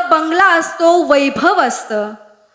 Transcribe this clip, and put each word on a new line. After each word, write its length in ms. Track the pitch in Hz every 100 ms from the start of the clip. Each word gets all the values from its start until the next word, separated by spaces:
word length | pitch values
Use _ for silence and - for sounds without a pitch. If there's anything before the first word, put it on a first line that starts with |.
| 349
बंगला 340 | 320 320 349 392
असतो, 640 | 330 320 - 330 349 277
वैभव 540 | 285 277 - 339 370
असतं. 520 | 254 - - 214 208 220 - _ _